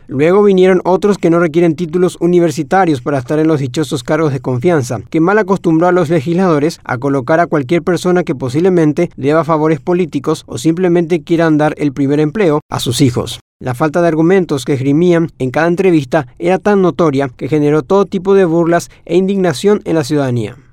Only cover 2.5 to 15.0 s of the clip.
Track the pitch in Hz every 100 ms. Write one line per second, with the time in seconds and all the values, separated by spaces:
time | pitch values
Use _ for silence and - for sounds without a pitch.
2.5 | 143 139 190 175 139 151 143 123 156 160
3.5 | 156 139 123 151 147 - 156 156 135 131
4.5 | 123 180 165 120 117 120 165 165 214 190
5.5 | 190 180 160 180 180 151 170 131 170 190
6.5 | 151 151 - - 120 139 139 123 160 170
7.5 | 160 127 170 160 170 175 180 160 156 131
8.5 | 139 190 175 151 151 170 - 135 156 156
9.5 | 156 156 160 175 180 165 143 139 156 -
10.5 | 139 156 165 185 175 160 170 143 165 165
11.5 | 151 151 147 147 131 139 147 151 220 185
12.5 | 147 - 127 - 120 120 120 85 - _
13.5 | - 127 127 156 175 170 156 165 196 160
14.5 | 143 - 135 135 147